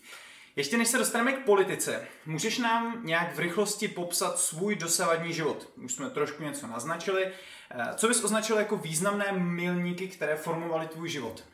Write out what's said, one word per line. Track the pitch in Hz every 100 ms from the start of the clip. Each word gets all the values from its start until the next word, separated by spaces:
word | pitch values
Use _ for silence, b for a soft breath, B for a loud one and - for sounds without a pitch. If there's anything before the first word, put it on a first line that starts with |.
| B B B B B -
Ještě | 139 233
než | 226
se | 247
dostaneme | 214 226 247
k | 262
politice, | 196 196 180 147 143 - - - 156
můžeš | 156 220 226
nám | 233 233 233 233
nějak | 160 165 175
v | 151
rychlosti | 175 185 202 - 202
popsat | 180 175 - 180 175
svůj | - 160 208 202
dosavadní | 165 - 170 165 170
život? | 156 147 - - -
Už | 127
jsme | - 127
trošku | 147 147 -
něco | 151 - 117
naznačili. | 113 151 170 202 190 190
Eh, | - - - - 123 117 -
co | 226
bys | 233
označil | 202 214 214 214
jako | 208 208
významné | 160 160 202 202 202
milníky, | 185 175 170 180 180 175 180 190
které | - 151 156
formovaly | 170 165 170 160 160
tvůj | 160 165
život? | 143 113 - -